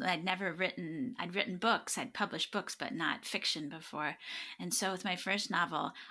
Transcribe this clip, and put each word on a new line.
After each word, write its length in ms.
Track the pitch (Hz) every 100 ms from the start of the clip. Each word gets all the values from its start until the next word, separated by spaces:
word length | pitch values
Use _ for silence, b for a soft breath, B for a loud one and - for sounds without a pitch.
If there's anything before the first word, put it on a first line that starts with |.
I'd 200 | 185 170
never 300 | 180 185 196
written, 640 | 160 185 - 165 160 127 -
I'd 160 | 175 185
written 220 | 214 180
books, 400 | 226 202 - -
I'd 160 | 131
published 380 | - - 156 -
books, 240 | 208 - -
but 180 | -
not 320 | 160 165 - -
fiction 440 | - - 160 151
before. 480 | 160 - 147 151 147 B B B B
And 140 | 180
so 180 | - 190
with 120 | 185 190
my 100 | 180
first 340 | - 202 -
novel, 440 | 165 170 156 156 B B